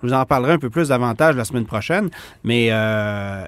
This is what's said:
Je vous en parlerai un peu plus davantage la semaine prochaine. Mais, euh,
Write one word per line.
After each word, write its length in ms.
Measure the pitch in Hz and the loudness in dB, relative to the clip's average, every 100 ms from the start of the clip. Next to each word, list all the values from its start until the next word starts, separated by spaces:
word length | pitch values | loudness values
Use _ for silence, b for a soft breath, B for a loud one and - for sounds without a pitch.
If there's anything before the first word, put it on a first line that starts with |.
Je 60 | 123 | -2
vous 60 | |
en 100 | 131 | 0
parlerai 280 | 127 131 127 | 2 2 2
un 60 | 160 | 0
peu 120 | 131 | 0
plus 180 | 156 151 | 0 0
davantage 460 | 127 120 110 156 131 | 2 0 2 2 2
la 80 | |
semaine 200 | 113 127 113 | -2 -4 -2
prochaine. 440 | 110 - 180 202 B B B | -4 -2 0 -2 B B B
Mais, 240 | - 120 117 | 0 2 2
euh, 720 | 110 110 107 104 101 101 98 | 2 0 0 -2 -4 -6 -8